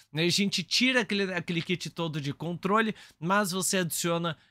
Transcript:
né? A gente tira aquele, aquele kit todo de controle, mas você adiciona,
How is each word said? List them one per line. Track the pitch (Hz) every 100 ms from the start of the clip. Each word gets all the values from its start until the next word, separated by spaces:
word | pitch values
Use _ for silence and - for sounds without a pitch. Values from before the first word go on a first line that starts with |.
| -
né? | 143
A | 170
gente | 165 202 -
tira | 170 - 254 254
aquele, | 214 202 190
aquele | 175 165 170
kit | 160 175 160
todo | - 165 151
de | 143
controle, | - 160 175 - 208 220 - - _
mas | 160 202 202
você | 185 180 190
adiciona, | 175 - 170 170 170 156 _